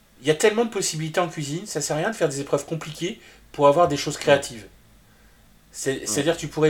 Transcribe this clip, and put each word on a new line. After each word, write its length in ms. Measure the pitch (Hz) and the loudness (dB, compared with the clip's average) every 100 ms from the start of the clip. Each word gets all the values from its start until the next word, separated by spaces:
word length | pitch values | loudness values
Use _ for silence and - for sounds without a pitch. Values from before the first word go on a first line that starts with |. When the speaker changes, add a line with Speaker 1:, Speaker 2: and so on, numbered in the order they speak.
| _ _ | _ _
Speaker 1:
Il 60 | 135 | 0
y 20 | |
a 40 | |
tellement 300 | 156 214 214 | 4 4 4
de 60 | 233 | 0
possibilités 500 | 202 - 156 156 - | -2 -4 -4 -4 -2
en 80 | 156 | -2
cuisine, 380 | - 139 170 214 | -4 -6 -8 -6
ça 140 | 151 | -6
sert 160 | 147 151 | -2 -2
à 40 | |
rien 100 | 180 | -2
de 40 | 220 | -2
faire 120 | 160 | -2
des 120 | 139 | -2
épreuves 240 | 143 143 - | -2 -2 -2
compliquées 520 | 160 156 - 175 226 - - _ | -8 -8 -8 -8 -8 -16 -20 _
pour 140 | - 143 | 2 4
avoir 220 | 147 170 | 6 4
des 80 | 143 | 2
choses 200 | 151 - | -4 0
Speaker 2:
Ouais. 40 | |
Speaker 1:
créatives. 440 | - 139 - 117 95 _ _ _ _ _ _ _ _ _ _ | 4 4 2 -12 -18 _ _ _ _ _ _ _ _ _ _
C'est, 280 | - 135 131 | -8 -4 -4
Speaker 2:
Ouais. 60 | - | -2
Speaker 1:
c'est-à-dire, 300 | 165 165 165 | -2 0 -2
tu 120 | 156 | -4
pourrais 200 | 156 | 0